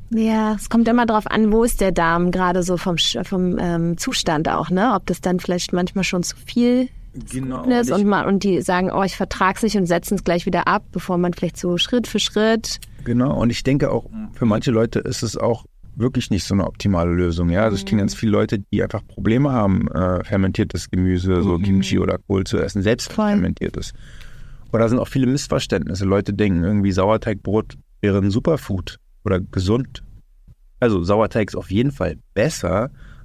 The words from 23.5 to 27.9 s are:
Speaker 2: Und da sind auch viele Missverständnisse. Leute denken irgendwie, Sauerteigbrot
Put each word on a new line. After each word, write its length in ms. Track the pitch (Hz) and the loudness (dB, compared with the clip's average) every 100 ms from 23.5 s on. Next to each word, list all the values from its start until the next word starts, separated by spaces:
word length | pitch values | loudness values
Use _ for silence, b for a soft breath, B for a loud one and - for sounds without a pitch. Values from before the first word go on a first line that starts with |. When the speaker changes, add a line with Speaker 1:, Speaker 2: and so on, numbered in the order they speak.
| 85 - - - B B B B B B B B | -2 -6 -6 -10 B B B B B B B B
Speaker 2:
Und 80 | 110 | 2
da 80 | 113 | 2
sind 120 | 120 | 2
auch 80 | - | 0
viele 180 | 135 127 | 0 2
Missverständnisse. 800 | 139 - 139 - 98 - 95 98 | 0 0 -2 0 -2 -2 -2 2
Leute 280 | 98 98 | 2 2
denken 300 | 101 104 87 | 0 2 2
irgendwie, 280 | 117 104 98 | 2 2 2
Sauerteigbrot 840 | 92 95 110 117 101 - 107 - - - | 2 2 2 0 -4 0 0 -2 -8 -20